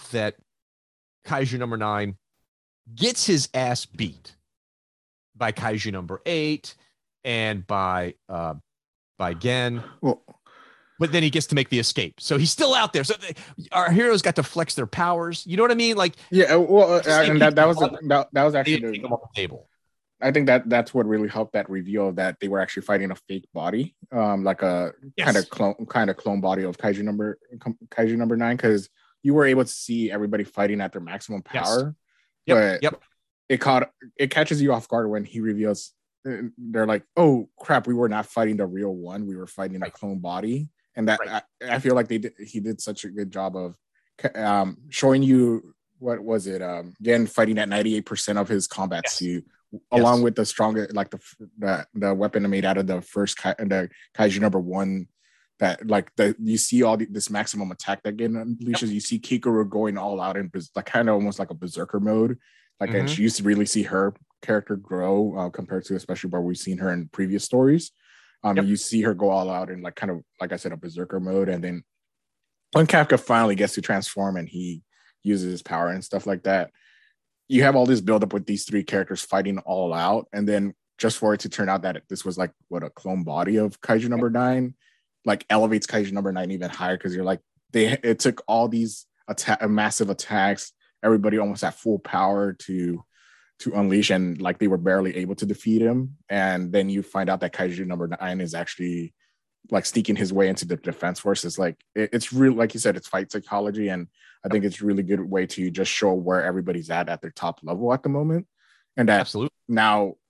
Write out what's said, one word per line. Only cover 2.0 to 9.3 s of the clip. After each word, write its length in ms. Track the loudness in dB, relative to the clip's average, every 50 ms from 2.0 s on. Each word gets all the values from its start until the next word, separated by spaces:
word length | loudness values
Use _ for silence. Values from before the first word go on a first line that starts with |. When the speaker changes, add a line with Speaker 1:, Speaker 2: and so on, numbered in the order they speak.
| -2 -4 -6 -10 _ _ _ _ _ _ _ _ _ _ _ _ _ -20 -8
Speaker 1:
gets 320 | -2 -2 -2 -2 -2 0 2
his 220 | 2 2 0 -2 -4
ass 320 | -4 -2 -2 -2 -4 -6
beat 500 | -10 -8 -8 -8 -8 -8 -12 _ -20 -20 _ _ _ _ _ _ _ _ _ _ _ _ _ _ _ _ _ _ _ _
by 160 | -4 -4 -4
Kaiju 400 | -2 -2 -4 -4 -4 -2 -4 -6
number 300 | -6 -8 -10 -10 -12 -8 -6
eight 500 | -4 -2 -2 -2 -2 -4 -6 _ -14 -20 _ _ _ _ _ _ _ _ _ -6
and 420 | -4 -2 -2 -2 -2 -4 -6 -6 -4
by, 480 | -2 -2 0 0 0 -2 -2 -4 -8 _ _ -12
uh, 280 | -8 -8 -6 -6 -8 -10 -14 _ _ _ _ _ _ _ _ _ _ -6
by 160 | -6 -6